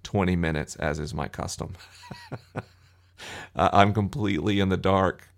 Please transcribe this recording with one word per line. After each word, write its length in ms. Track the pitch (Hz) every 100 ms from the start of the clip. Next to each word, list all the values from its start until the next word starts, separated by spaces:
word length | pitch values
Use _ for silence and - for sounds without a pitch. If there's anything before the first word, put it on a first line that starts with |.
twenty 320 | - 107 92 90
minutes, 400 | 82 76 - -
as 240 | 80 76
is 140 | 78
my 140 | 80 71
custom. 480 | - - - 85 90 - - - - -
<laughs> 320 | - - 117 - _ _ _ _ _ - - - -
Uh, 140 | 92
I'm 220 | 101 101
completely 680 | 104 101 - 104 85 90 101
in 100 | 95
the 80 | 92
dark. 520 | 95 95 95 - -